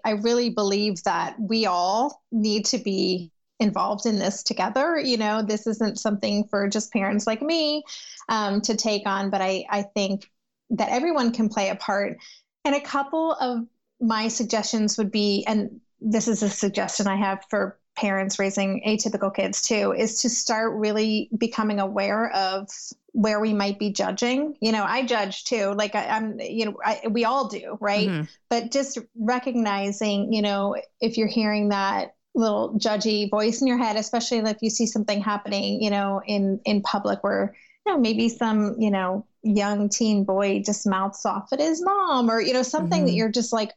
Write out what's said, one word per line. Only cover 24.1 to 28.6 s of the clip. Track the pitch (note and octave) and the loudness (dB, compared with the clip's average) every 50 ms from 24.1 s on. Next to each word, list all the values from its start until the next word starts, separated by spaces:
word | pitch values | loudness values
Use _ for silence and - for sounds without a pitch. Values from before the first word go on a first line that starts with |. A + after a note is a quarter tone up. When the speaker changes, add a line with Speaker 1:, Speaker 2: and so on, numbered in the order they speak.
| F#3+ G3 - A#3+ B3+ C4+ D4 D#4 C#4+ - - | -2 0 0 0 2 0 0 -2 -4 -2 0
Speaker 1:
You | A3+ A3 | 0 0
know, | G#3+ G3+ | 2 0
I | F#3 G#3+ B3+ C4+ | 0 0 0 0
judge | A#3 B3 A3 G3+ G3 F#3+ - - | 0 0 0 0 -2 -4 -8 -4
too. | - B3+ A3+ G3+ G3 G3+ | -2 -2 0 0 0 0
Like | G3+ G#3+ G#3 G3+ | 0 -2 0 0
I, | G#3+ - | -2 -2
I'm, | - - A3 A3 A3 G#3 A3 | 0 -2 -2 -2 -4 -6 -6
you | - - - A3+ A3+ | -8 -6 -4 -2 -2
know, | G#3+ G3+ - - | -4 -4 -4 -2
I, | G#3+ A3 - - A3+ | -2 -2 -2 -2 -2
we | G#3 A#3+ A#3 | 0 2 2
all | A3 B3+ C#4 C4 G3+ | 2 2 0 0 -2
do, | G#3 - - - G3 G#3+ | -6 -10 -10 -10 -10 -4
right? | A3 G#3 G3+ G#3 F#3+ G3 | -2 0 0 2 2 0
Speaker 2:
Mm-hmm. | F#3 D#3 D#3 D3+ - _ _ - | 0 -2 -4 -6 -10 _ _ -2
Speaker 1:
But | A#3 A#3 | -2 -2